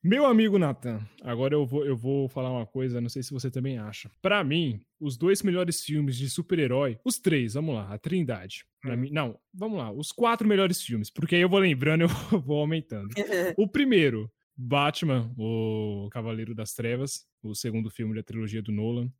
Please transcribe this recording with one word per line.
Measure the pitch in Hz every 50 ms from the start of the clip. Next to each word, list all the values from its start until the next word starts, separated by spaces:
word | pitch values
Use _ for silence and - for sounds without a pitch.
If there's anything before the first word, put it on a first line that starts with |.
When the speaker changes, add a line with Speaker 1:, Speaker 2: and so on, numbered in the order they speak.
| -
Speaker 1:
Meu | 165 214 277 294
amigo | 269 240 220 220 220 196
Nathan, | 196 175 143 131 - - 123 117 110 110 101 _ -
agora | - 123 120 117 131 135 147
eu | 151 143
vou, | 123 135 147 143
eu | 143 135
vou | 117 117 131 139 139 139
falar | 127 - 135 127 127
uma | 127 123 113
coisa, | 110 _ 131 131 131 120 120
não | 120 120
sei | - 139
se | 127 -
você | 143 127 131 131
também | 120 135 127 135 131
acha. | 117 107 107 101 - - - _ _
Pra | - 190 - 311 -
mim, | 131 147 170 170 139 113 101 - _ _ _
os | 156 147 127
dois | 117 160 180 196 202 -
melhores | 196 175 180 180 170 165 - -
filmes | - 151 151 147 139 127
de | 120 139
super-herói, | 131 - - 170 _ 185 165 147 123 123 135 143 135 113 110 _
os | 254 233 -
três, | - - 165 143 120 113 107
vamos | 139 156 160 135
lá, | 110 101 95 104
a | 107
trindade. | - 151 175 185 165 123 117 98 90 98 - - - _ _ _
Pra | - 131 120
Speaker 2:
Hum. |
Speaker 1:
mim, | 120 127 139
não, | 147 156 143 117 107 - _ _ _
vamos | 185 202 220 214
lá, | 185 123 110
os | 101 127 156 -
quatro | - - 233 233 233 226 208
melhores | 214 208 190 196 180 180 -
filmes, | - - 123 110 104 -
porque | _ - 143 - 175
aí | 175
eu | 175 185
vou | 185 202
lembrando, | 190 185 147 127 127 151 156 160 165
<laughs> | 170 - - - - 214
eu | 190
vou | 131 131 147 147
aumentando. | 147 151 165 160 151 _ - 104 98 101
Speaker 2:
<laughs> | 117 202 202 - - 180 175 185 165 185
Speaker 1:
O | 214
primeiro, | 196 - - 285 269 240 190 160 139 113 107 107 113 _ _ _ _ _
Batman, | - 127 120 135 143 143 147 147 - - 156 131 127 117 113 123
o | 123 110 110 113 113 110 110 110 107 107 104 104 101 101 101
Cavaleiro | - 123 110 113 113 110 113 113 117
das | 107 110 101 -
Trevas, | - 113 117 120 123 135 139 - - _ _ _ _ -
o | 107 104
segundo | - - 120 110 113 110 110
filme | - - 117 110 110
da | 110 107
trilogia | _ 110 113 110 104 107 113
do | 104 107
Nolan. | 107 104 107 113 120 120 123 127 127